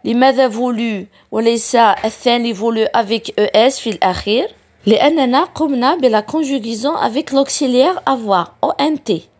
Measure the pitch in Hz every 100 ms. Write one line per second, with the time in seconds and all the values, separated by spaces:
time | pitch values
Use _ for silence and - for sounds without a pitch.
0 | 220 240 262 247 262 214 247 226 233 208
1 | 190 _ _ 214 226 233 - 233 226 185
2 | 220 - 247 240 233 190 226 226 220 233
3 | 202 226 - - 208 214 247 - 233 185
4 | 190 180 202 226 392 _ _ _ - 220
5 | 285 320 254 262 359 - 311 262 254 349
6 | 262 214 214 311 277 269 220 220 269 330
7 | 233 233 - 269 269 - 262 247 294 370
8 | - 262 220 185 170 _ - - 302 302
9 | - 165 -